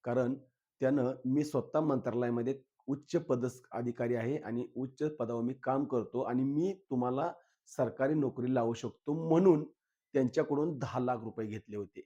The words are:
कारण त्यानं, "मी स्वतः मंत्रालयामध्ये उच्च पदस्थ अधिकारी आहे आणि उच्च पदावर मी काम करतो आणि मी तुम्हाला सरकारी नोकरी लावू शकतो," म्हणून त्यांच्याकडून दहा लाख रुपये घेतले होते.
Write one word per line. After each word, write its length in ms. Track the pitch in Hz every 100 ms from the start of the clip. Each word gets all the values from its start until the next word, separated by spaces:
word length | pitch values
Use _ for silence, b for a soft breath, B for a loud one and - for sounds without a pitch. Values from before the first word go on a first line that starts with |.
कारण 300 | 123 123 123 135 - _ _ _
त्यानं, 300 | 131 143 123 131
"मी 200 | 127 139
स्वतः 360 | 151 135 - 151
मंत्रालयामध्ये 720 | 156 131 123 113 120 120 120 135 _ _ -
उच्च 300 | 139 - 170
पदस्थ 440 | 156 127 123 - _
अधिकारी 420 | 110 120 117 120
आहे 220 | 120 117 147
आणि 300 | 107 117 123 117
उच्च 280 | 131 - 151 151
पदावर 260 | 117 117
मी 120 | 117 135
काम 220 | 131 135
करतो 380 | 143 123 107 123
आणि 200 | 131 127
मी 340 | 135 147 185 190 _
तुम्हाला 420 | 127 123 127 170 - b b -
सरकारी 480 | - 120 113 135
नोकरी 400 | 156 135 - 123
लावू 180 | 127 117
शकतो," 560 | 117 117 - - 156 160
म्हणून 360 | 160 190 151 151 _ _ _ _
त्यांच्याकडून 680 | 139 127 143 151 143 160 143
दहा 220 | 131 131
लाख 160 | 123 123
रुपये 240 | 110 107 107
घेतले 300 | 107 - 104
होते. 260 | 95 -